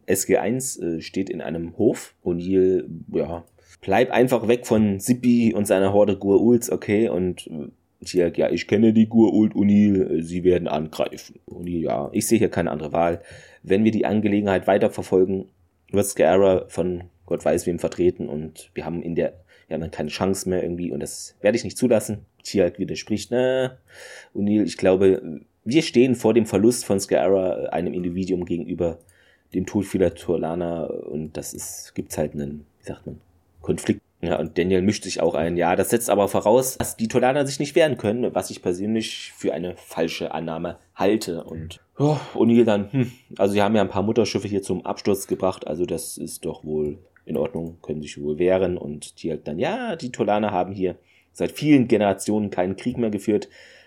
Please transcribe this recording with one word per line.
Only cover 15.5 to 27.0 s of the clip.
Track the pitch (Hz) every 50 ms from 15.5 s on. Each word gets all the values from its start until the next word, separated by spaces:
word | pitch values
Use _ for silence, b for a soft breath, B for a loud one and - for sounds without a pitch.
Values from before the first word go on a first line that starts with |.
| _ _ _ _ _ _ _ _
wird | - 98 101
Scarra | - - - - 78 90 95 98 95 92 90 - -
von | - - 85 90 90 87 87 - _ _ _
Gott | - 85 - -
weiß | 78 76 87 -
wem | 90 87 82
vertreten | - 82 - - 87 90 87 - 85 -
und | 71 76 78 78 - - - - _
wir | - 78
haben | 80 85 85 -
in | 85 85
der, | - 82 - - - b b b b b b
wir | 82
haben | 76 82
dann | 80
keine | - - 80 76
Chance | - - 98 95 98 - - 92
mehr | 92 90 82
irgendwie | 85 87 85 87 87
und | - 73
das | - - - - - - - _
werde | - 101 113
ich | 113 -
nicht | 98 - -
zulassen. | - 120 120 107 104 - 107 - - _ _ _ _
Tiag | - - 98 90 85 - -
widerspricht, | 95 82 85 - - - 107 104 - -
na, | 123 123 127 127 131 131 127 127 131 - B B B B B B B B B B _
O'Neill, | - 101 104 104 107 101
ich | 82 -
glaube, | - - 92 92 92 98 95 92 - - 90 78 - - _ _ _ _
wir | 110 127 165 156
stehen | - - 120 127 135 120
vor | 120 - 113 110
dem | 117 107
Verlust | - - 95 104 117 123 - -
von | - 104
Scarra, | 98